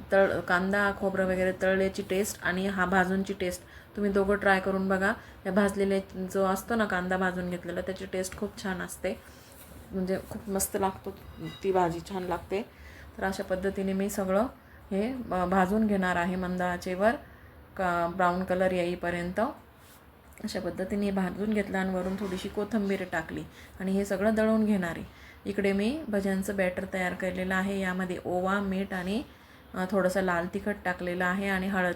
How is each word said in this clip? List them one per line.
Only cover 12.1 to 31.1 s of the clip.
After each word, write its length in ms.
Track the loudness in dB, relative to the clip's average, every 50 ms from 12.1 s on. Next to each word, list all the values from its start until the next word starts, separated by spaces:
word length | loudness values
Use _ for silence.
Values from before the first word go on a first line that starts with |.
| -8 -6 -4
लागते. 400 | -4 -4 -4 -4 -4 -4 -4 -4 -6 -12 -18 -20 -20 -18 -18 -18 -16 -8 -4
तर 60 | -2
अशा 180 | -2 -2 -2 -2
पद्धतीने 500 | -2 -2 0 0 -2 -2 0 -2 0 0
मी 180 | 0 0 -2
सगळं 320 | -2 -2 0 2 4 4 2 2 -2 -10 -20 -20 -20 -20 -10 -4
हे, 220 | -2 0 0 0 -2
अ, 340 | -6 -4 -2 0 0 2
भाजून 400 | 4 4 4 4 4 4 2 4
घेणार 300 | 4 4 2 2 2 2
आहे 200 | 2 2 0 0
मंद 260 | -2 -2 -2 0 0 0
आचेवर 540 | 0 -2 -2 -4 -4 -2 2 2 2 2 2 -4 -14 -20 -20 -20 -20 -20 -20 -20 -16 -6
का 320 | -2 0 0 2 2 0 0 2
ब्राऊन 280 | 2 2 4 4 2 0
कलर 280 | 0 2 2 2 2 2
येईपर्यंत. 680 | 2 0 -2 -2 -2 -2 -2 -2 -2 -4 -2 0 0 0 -2 -2 -8 -16 -20 -20 -20 -20 -20 -20 -20 -20 -20 -20 -20 -20 -20 -16 -10 -8
अशा 160 | -6 -6 -4
पद्धतीने 500 | -4 -4 -4 -4 -4 -2 -2 0 0 0
भाजून 400 | 2 0 0 0 -2 -2 -2 0
घेतलं 280 | 0 0 0 0 -2 -2
आणि 160 | 0 0 0
वरून 220 | 0 -2 -2 -2
थोडीशी 320 | -4 -4 -4 -4 -6 -6 -6
कोथिंबीर 560 | -4 -4 -4 0 0 0 0 0 0 -2 -2 -4 -4
टाकली 320 | -4 -4 -4 -8 -8 -10 -10 -14 -20 -20 -20 -12 -6
आणि 120 | -2 0 2
हे 120 | 2 2
सगळं 300 | 0 0 2 2 2 4
दळून 300 | 4 4 4 4 4 4
घेणार 260 | 4 4 2 2 -2
आहे. 140 | -4 -6 -10 -12 -14 -18 -20 -20 -20 -10 -8 -4
इकडे 220 | -2 2 2 4 4
मी 320 | 4 2 2 0 -2 -4 -2
भज्यांचं 480 | -2 0 2 2 0 0 0 -2 0
बॅटर 300 | 2 0 0 0 -2 -6 -4 -2
तयार 220 | -2 -2 -2 -2
केलेलं 400 | -2 -2 -2 -2 -2 -2 0 0
आहे. 260 | 0 0 0 0 0
यामध्ये 380 | 0 0 0 -2 -2 -2 -4 -4 -4
ओवा, 360 | -2 -2 0 2 2 0 0
मीठ 320 | 0 0 0 -2 -2 -2 -4
आणि, 300 | -4 -2 -2 -2 -2 -4 -6 -12 -20 -20 -20 -20 -20 -20 -10 -4
अ, 100 | -4 -2 2
थोडंसं 300 | 2 4 4 4 2 2
लाल 260 | 2 2 2 0 0 -2 -4
तिखट 200 | -4 -4 -4 -4 -2 -4
टाकलेलं 400 | -4 -4 -2 -4 -4